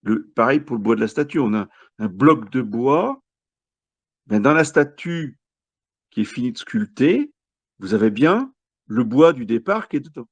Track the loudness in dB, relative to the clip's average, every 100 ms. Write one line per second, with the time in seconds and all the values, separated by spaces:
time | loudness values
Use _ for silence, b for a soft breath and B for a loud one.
0 | -2 -4 -4 0 2 0 -2 -6 -2 0
1 | 0 -4 -4 -2 -2 -2 -6 b b _
2 | -8 2 4 4 -2 -6 -4 -4 0 0
3 | -2 -6 _ _ _ _ _ _ _ _
4 | _ _ _ 0 4 4 4 2 0 -4
5 | -8 -6 -8 -12 _ _ _ _ _ _
6 | _ -6 -6 -4 -6 -6 -6 -6 -6 0
7 | 2 2 -2 _ _ _ _ _ -4 0
8 | 2 2 2 2 -2 _ _ _ _ -2
9 | 0 4 4 4 -4 -4 -2 -4 -4 -8
10 | -8 -18 -18